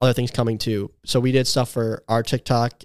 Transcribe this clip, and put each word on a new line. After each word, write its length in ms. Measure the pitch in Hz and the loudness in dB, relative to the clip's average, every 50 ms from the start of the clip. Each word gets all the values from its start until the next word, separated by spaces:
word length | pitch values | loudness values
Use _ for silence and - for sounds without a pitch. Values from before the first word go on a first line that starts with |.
other 120 | 127 127 117 | 0 2 2
things 160 | - 123 123 | 2 -2 -2
coming 260 | - - 120 113 113 107 | -2 -2 0 0 0 -2
too. 320 | - 117 110 101 101 - - _ - | -2 -2 -2 -2 -4 -6 -10 _ -8
So 140 | - - 127 | -2 0 0
we 120 | 120 131 | 2 2
did 160 | 127 131 123 - | 2 2 2 2
stuff 240 | - 135 120 - | 0 0 0 -2
for 320 | - 123 113 113 110 - - - | -2 -2 -2 -2 -4 -6 -4 -2
our 140 | 113 117 | 0 0
TikTok, 600 | 113 - - 120 - - 127 117 117 120 - _ | 0 0 -2 -4 0 0 0 2 2 0 -4 _